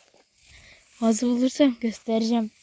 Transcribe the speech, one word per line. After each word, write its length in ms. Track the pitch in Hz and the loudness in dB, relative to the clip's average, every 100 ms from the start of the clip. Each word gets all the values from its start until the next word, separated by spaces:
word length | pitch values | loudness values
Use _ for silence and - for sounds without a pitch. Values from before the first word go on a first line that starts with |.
| _ _ _ _ - - - - - - | _ _ _ _ -20 -20 -20 -20 -20 -4
Mazı 260 | 226 220 247 | 0 0 0
bulursam 500 | 240 254 - 285 240 | 0 0 2 2 2
göstereceğim. 680 | 226 202 - 226 226 233 214 - | -6 -8 -4 -2 0 -2 -4 -10